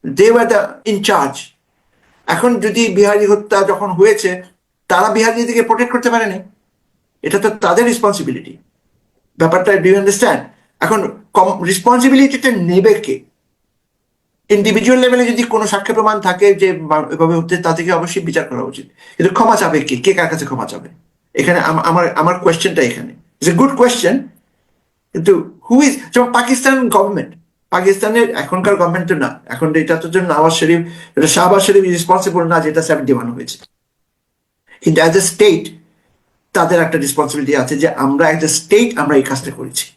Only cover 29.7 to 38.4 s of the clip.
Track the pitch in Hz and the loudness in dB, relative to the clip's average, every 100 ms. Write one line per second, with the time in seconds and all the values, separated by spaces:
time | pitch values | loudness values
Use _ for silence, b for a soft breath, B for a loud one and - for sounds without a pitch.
29.7 | 151 151 160 165 180 180 151 160 165 160 | -2 0 -2 -2 -2 0 2 2 2 2
30.7 | 170 170 B B - 156 - 180 185 190 | 0 -2 B B -2 0 2 4 4 4
31.7 | 196 185 175 165 185 190 175 165 170 151 | 4 4 -2 0 0 0 -2 0 0 0
32.7 | 156 160 156 127 123 117 117 - - _ | -2 -2 -2 0 -2 -2 -10 -14 -16 _
33.7 | _ _ _ _ _ _ _ _ _ _ | _ _ _ _ _ _ _ _ _ _
34.7 | b 185 151 160 180 190 - 208 160 - | b 0 2 2 2 -4 2 2 2 -4
35.7 | - _ _ _ _ _ _ _ 190 165 | -16 _ _ _ _ _ _ _ -4 0
36.7 | 175 156 160 139 151 139 147 139 143 127 | 0 0 -2 -4 -4 -4 -4 -2 -2 -2
37.7 | 147 156 - 135 143 165 160 | -2 -2 -2 -2 2 0 0